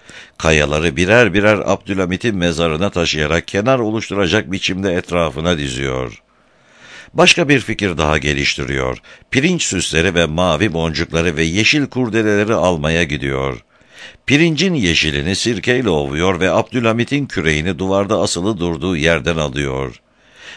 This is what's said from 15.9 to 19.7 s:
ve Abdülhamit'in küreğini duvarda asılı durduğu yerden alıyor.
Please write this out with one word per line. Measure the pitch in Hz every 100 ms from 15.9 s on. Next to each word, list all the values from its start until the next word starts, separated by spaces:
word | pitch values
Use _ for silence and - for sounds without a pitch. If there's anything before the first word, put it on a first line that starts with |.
| 78 69 76 92 87
ve | 90
Abdülhamit'in | 92 107 123 113 113 117 143 135
küreğini | - 80 76 85 85
duvarda | 95 98 101 101
asılı | 98 85 95 87
durduğu | 87 78 90 82
yerden | 78 82 67 80
alıyor. | 73 64 69